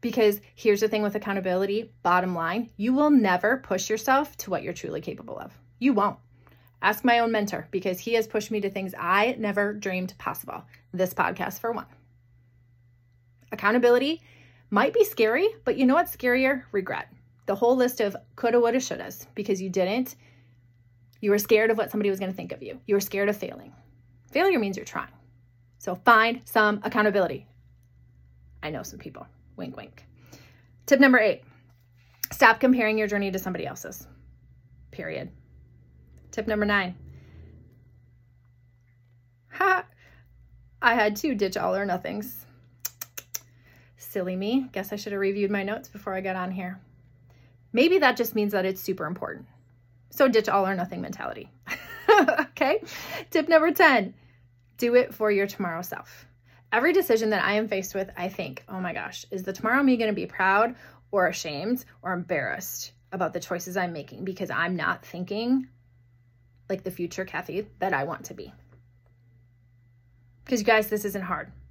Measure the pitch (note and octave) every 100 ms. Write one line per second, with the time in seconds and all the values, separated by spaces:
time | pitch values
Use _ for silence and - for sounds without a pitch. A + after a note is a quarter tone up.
0 | A#3+ A3 G#3+ G3+ - _ A3+ G3+ G#3+ G#3+
1 | G#3 G3+ - G3 F#3 F#3 G3 G3+ A3+ -
2 | F3 F3+ F3+ F3 E3 G3 A#3 - G#3+ C4
3 | D4+ D4 G3+ F3+ G#3 C4 - F#3 - A3
4 | A3 C4+ D4 - - F3+ - F3 D#3 D#3
5 | - - - - - - _ _ B3+ A3
6 | G3+ - _ _ _ _ _ _ F#3 G#3+
7 | B3 A#3 A#3 A3 G#3 E3 D#3 F#3+ F#3 F#3
8 | - A#3 A3 A3 G#3+ A3 G3 G3+ F#3+ F#3+
9 | F3 F#3+ A3+ B3 G#3 G3+ G3+ G#3 G3+ F#3
10 | F#3 - - - - - - - _ F3+
11 | F#3 - F3+ F#3 - - A3+ A#3+ - -
12 | _ _ _ _ _ _ _ _ _ _
13 | _ _ _ _ _ G#3 G3+ A#3+ A#3+ A#3+
14 | C4+ E4 _ - - _ _ G3+ C4 A#4
15 | G4+ - A3 B3 G4 A4 - - C4 C#4+
16 | F4 - B3+ B3 C4 C4+ - G3+ F#3+ E2+
17 | - - _ _ - G3+ A#3+ B3+ B3 B3+
18 | G#3 G3 - - A#3+ A#3+ A#3 B3 B3+ -
19 | - - - - G#3 F#3+ F#3+ F#3 F#3 A3+
20 | B3+ - _ _ _ _ _ _ _ _
21 | _ _ G#3 G#3 G#3 G#3+ A3 A3 G#3+ G#3
22 | G3+ F#3+ F#3+ F#3+ F3+ - - - - G3+
23 | G3+ G3 G3+ G#3 - - - - - _
24 | _ _ _ C#4 F#4+ E4+ G3+ F#3+ - -
25 | - - _ _ _ _ _ _ - F#3
26 | - A#3 A3+ A#3+ - A#3 G#3+ G#3 G#3 A#3
27 | G#3+ G3+ F3 C#3 - _ - _ _ _
28 | _ _ _ _ - - D#3 D3+ - -
29 | - - - _ - - E2+ - G2+ -
30 | - - - - - _ _ _ - C4+
31 | C#4 B3+ G#3+ - - - _ _ _ _
32 | _ _ - - B3 A3+ B3+ B3+ G#3+ A3
33 | G#3+ G3+ G3 F#3+ F#3+ F3 E3 - - -
34 | - - - - _ - _ - - -
35 | - D2 - - _ - - - _ -
36 | - - - - G#3+ G#3+ G#3 G#3 F#3 F3+
37 | - - - - - - - _ _ _
38 | _ _ _ _ _ _ _ _ _ _
39 | _ _ _ _ _ - F#4+ F#4 - _
40 | - - - - - - - _ A#3+ A#3+
41 | G#3 G#3 D#4 A3+ G3 F#3 F3+ F#3+ G3+ F3+
42 | - G3+ G#3+ - - _ _ _ - _
43 | - - - - _ _ _ - _ _
44 | - G3+ F3+ F#3 G3+ B3+ C4 - F#3+ G#3
45 | G#3 G3+ G3 G3 G3 G3+ G3 A3 - G#3
46 | - F#3+ F#3+ F#3 F3+ F#3+ F#3 F#3+ - _
47 | _ _ _ _ _ _ _ A3 D#4+ F#4
48 | C4+ B3 A3+ A3 G#3 G3 F#3 F#3+ - F#3
49 | D#3 F3+ - - - _ _ _ _ _
50 | _ - C4+ A3 G#3 G3 F#3+ F#3+ F3+ F3+
51 | F#3 - - - - _ - - - -
52 | - G#4 D4 - - - C4 G4 - -
53 | - - - E4 D#4 E4 D#4+ - E4 B3+
54 | F#3+ - _ _ _ _ _ _ A#3+ A#3+
55 | B3 - G#3+ G3+ G3 - F#3 E3 F3 -
56 | - - - _ _ _ _ A3+ C4+ F4+
57 | - A3+ A3 G#3 - G#3 A3 G3 G3 G3
58 | F#3+ - F#3 F#3 D#3+ C3+ - F#3 F3+ D#3+
59 | - - - G3 F#3 F#3 A3 B3+ C#4 B3
60 | A3 G3+ F#3 - F#3+ G3 A#3 A#3+ - -
61 | _ G3+ F3+ F3+ E3+ C#3+ F#3+ B3 - -
62 | F3 F3+ E3+ E3+ B2 - F#3+ - - _
63 | _ F3+ E3+ F3 - F3 F#3 F#3 F3+ E3
64 | C#3 - F#3 F#3 F#3 A2+ E3+ F#3 D#3 F3+
65 | - F3 F3+ G#3 A#3 C4 C4 _ _ _
66 | _ _ _ _ _ _ _ F#3+ F#3+ F3+
67 | F3 F3+ F#3+ - - E3 G#3 - G3 C#3+
68 | C#3+ - - - - - - - _ _
69 | _ _ _ _ _ _ _ _ _ _
70 | _ _ _ _ - B3 G#3 A3 G#3+ G#3+
71 | G#3 G3 F3+ D#3+ - - -